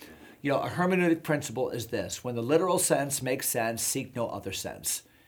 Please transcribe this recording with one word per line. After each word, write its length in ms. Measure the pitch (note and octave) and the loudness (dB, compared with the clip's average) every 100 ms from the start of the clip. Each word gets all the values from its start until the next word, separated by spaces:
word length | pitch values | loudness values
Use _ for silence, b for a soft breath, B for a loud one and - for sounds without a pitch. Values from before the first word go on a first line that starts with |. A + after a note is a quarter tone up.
| B B B B | B B B B
you 80 | C#3+ | 0
know, 80 | C#3 | 0
a 80 | B2+ | 0
hermeneutic 540 | - F3+ F#3 F3 E3 | 0 2 4 4 4
principle 480 | - D3 - A2+ B2+ | 2 0 0 -4 -2
is 160 | B2 A2 | -4 -4
this: 380 | A2+ F2 - | -4 -4 -6
when 100 | B2+ | -4
the 80 | A#2+ | -2
literal 380 | A#2 D#3+ F3+ E3+ | 2 4 4 4
sense 420 | - D3 C#3 C3 | 4 2 2 -2
makes 260 | B2+ C3+ - | 0 0 0
sense, 340 | B2 A2+ A2+ | 0 0 0
seek 320 | - C3+ A#2 B2 | -2 -2 -4 -4
no 100 | A2+ | -4
other 260 | G2+ G2 | -4 -6
sense. 520 | - F2 G#1 - - b b | -6 -6 -6 -4 -4 b b